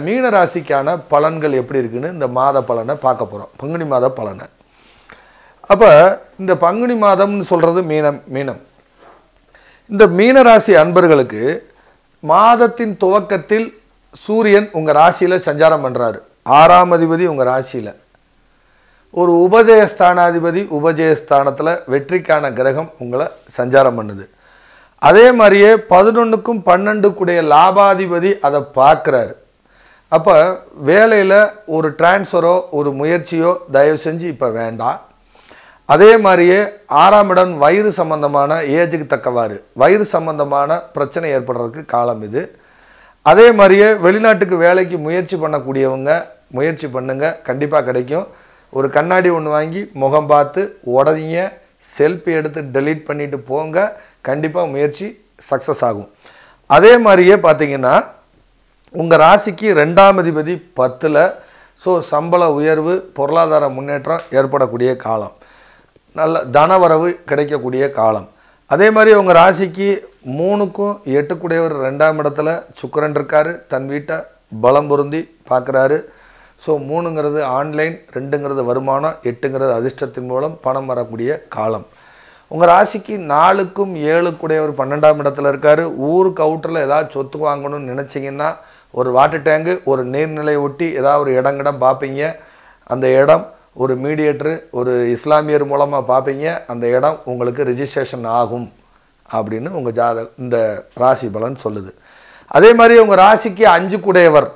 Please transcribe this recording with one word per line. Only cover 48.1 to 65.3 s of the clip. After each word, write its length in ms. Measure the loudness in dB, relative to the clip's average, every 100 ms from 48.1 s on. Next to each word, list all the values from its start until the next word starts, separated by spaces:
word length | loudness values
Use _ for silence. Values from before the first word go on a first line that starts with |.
| -6 -8 -16 _ _ _ -4
ஒரு 100 | -2 -2
கண்ணாடி 320 | 0 0 0 0
ஒண்ணு 120 | -2 -4
வாங்கி 260 | -4 -8 -12 -4
முகம் 260 | -2 0 2
பார்த்து 280 | 2 2 -4 -8 -10 -4 0
உடனே 480 | 0 -2 -4 -6 -6 -10 _ _ -16 -2
செல்ஃபி 360 | -2 -2 -4 -4
எடுத்து 200 | -6 -10 -6 -4
டெலீட் 320 | -2 -4 -8
பண்ணிட்டு 320 | -8 -8 -10 -8
போங்க, 360 | -8 -4 -4 -4 -6 -20 _ -8
கண்டிப்பா 340 | -6 -4 -4 -6
முயற்சி 340 | -4 -4 -6 -14 -16 _ _ -8
சக்சஸ் 340 | -6 -6 -4 -4
ஆகும். 200 | -4 -12 _ -20 _ _ _ 2 6
அதே 180 | 8 8 6
மாதிரியே 300 | 6 6 4 4
பார்த்தீங்கன்னா, 480 | 0 -2 -2 0 0 0 -10 _ _ _ _ _ _ _ -8
உங்க 140 | 0 4 6
ராசிக்கு 420 | 4 2 -4 -2 0
ரெண்டாம் 380 | 2 4 4 4
அதிபதி 340 | 0 -4 -6 -8 -10 -4
பத்துல, 380 | -4 -2 -2 0 0 -2 -18 _ _ _
so 100 | -4 -4 -2
சம்பள 320 | -6 -2 0 0 0
உயர்வு, 360 | -2 -2 -2 -6 -6 -8
பொருளாதார 520 | -2 0 0 0 -2 -6
முன்னேற்றம் 500 | -8 -8 -6 -8 -2 -2
ஏற்படக்கூடிய 520 | 0 -2 -2 -2 -2 -2 -6
காலம், 300 | -6 -8